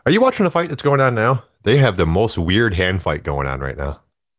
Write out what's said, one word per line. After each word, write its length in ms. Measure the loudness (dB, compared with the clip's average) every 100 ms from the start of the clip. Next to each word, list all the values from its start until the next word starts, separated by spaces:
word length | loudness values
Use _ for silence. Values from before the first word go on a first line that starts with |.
| 0
Are 60 |
you 100 | 2
watching 220 | 2 2
the 80 | 0
fight 180 | 0 -4
that's 140 | -2
going 180 | 0 2
on 140 | 2 2
now? 280 | 0 0 -4 _
They 140 | 0 4
have 200 | 4 2
the 80 | 0
most 320 | 2 0 -2
weird 380 | 0 2 0 0
hand 260 | -2 -2
fight 220 | -4 -6
going 240 | -4 -4 -4
on 120 | -6
right 180 | -8 -8
now. 220 | -10 -10 _ _ _